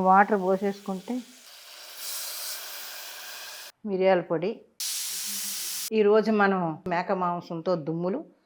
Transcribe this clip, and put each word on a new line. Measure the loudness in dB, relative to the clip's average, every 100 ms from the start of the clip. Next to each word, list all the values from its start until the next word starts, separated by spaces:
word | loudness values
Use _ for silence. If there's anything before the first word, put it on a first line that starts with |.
| 6
వాటర్ | 6 6 4 2
పోసేసుకుంటే | 2 0 -4 -8 -8 -6 -8 -8 -18 -20 -20 -20 -18 -16 -12 -10 -8 -8 -8 -8 -8 -10 -12 -12 -12 -14 -14 -14 -14 -14 -14 -16 -12 -4
మిరియాల | 4 6 6 4
పొడి. | 0 -2 -4 -12 _ -6 -4 -6 -6 -6 -6 -6 -6 -6 -6 -2 4
ఈరోజు | 6 6 4 4
మనం | 4 4 0 -4 -2
మేక | -2 0 0
మాంసంతో | 0 -2 -6 -6 -2 -2 -2
దుమ్ములు, | -2 -2 -4 -8 _